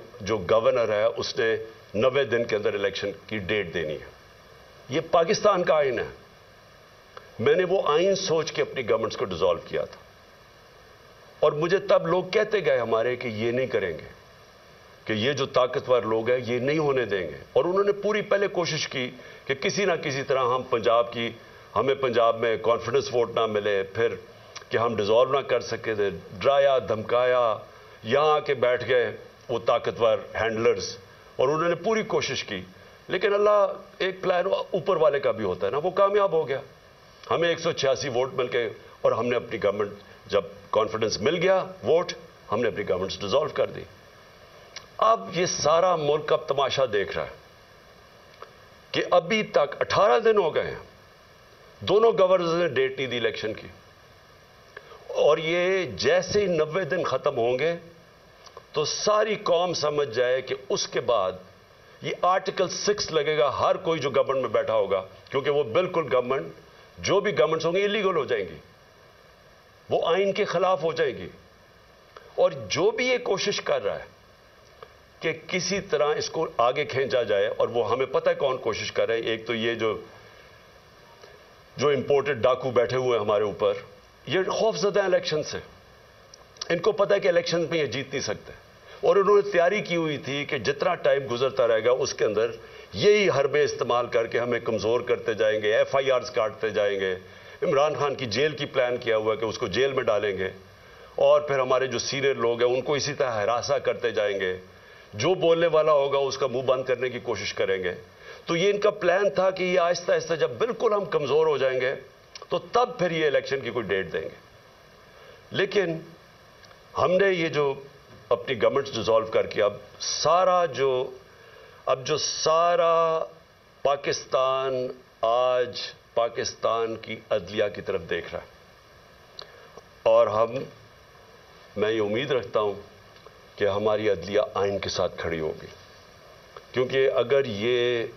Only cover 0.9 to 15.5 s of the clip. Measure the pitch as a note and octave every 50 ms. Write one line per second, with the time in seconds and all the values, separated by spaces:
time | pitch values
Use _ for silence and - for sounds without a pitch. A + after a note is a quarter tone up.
0.9 | G#2+ G#2 G#2+ A#2 - B2+ - - - C3 A#2 A2+ A2 G#2+ - - - - - -
1.9 | - G2+ A#2 C3 B2+ C#3+ C#3 G#2+ A#2 A#2 A#2+ - A2+ G#2 G#2+ A2+ G2+ G2+ G2 G2
2.9 | F#2+ - G#2 G2+ F#2 - - - A2 G#2+ F#2 F2 A2 G#2 F#2+ E2 E2+ F2 D#2 D2+
3.9 | D2+ C2 - - - - - - - - - - - - - - - - - -
4.9 | B2+ D#3+ D#3+ - - E3+ E3+ F3 G#3 - - G#3 G3 F3+ F3 E3+ E3 D#3 D3 C3+
5.9 | A#2+ G2+ F2 - - - - - - - - - - - - - - - - -
6.9 | - - - - - - - - - - A2 C#3 D#3 F3+ F#3 E3+ F#3 G3 - -
7.9 | D3 D#3+ F3+ G3 F#3+ F3+ - - D#3 E3 D3+ - - D3+ - - - C3+ A#2+ G#2
8.9 | A2+ A2 A2 G#2 - - B2+ G2 F2+ D#2+ F#2 F2+ E2+ D#2+ - - D#2 D2+ D2 -
9.9 | - - - - - - - - - - - - - - - - - - - -
10.9 | - - - - - - - - - - D3 D3+ D3 D3 E3+ E3+ F#3+ G3 G3 -
11.9 | G#3 F#3 E3 E3 E3+ F#3 F3 F#3 - G#3+ G#3+ G#3 G#3+ G3+ D#3 D3 C3+ B2 A#2 A2
12.9 | A2+ A2 A2+ B2 B2 A#2+ B2+ A#2+ G#2+ G#2 A2+ A#2+ A#2 B2+ C3 A#2 - G#2+ G2 F2
13.9 | D#2 D2 - - - - - - - - - - - - - - - - - -
14.9 | - - - - A2 G#2 G#2+ C#3 D3 A#2 C3+ -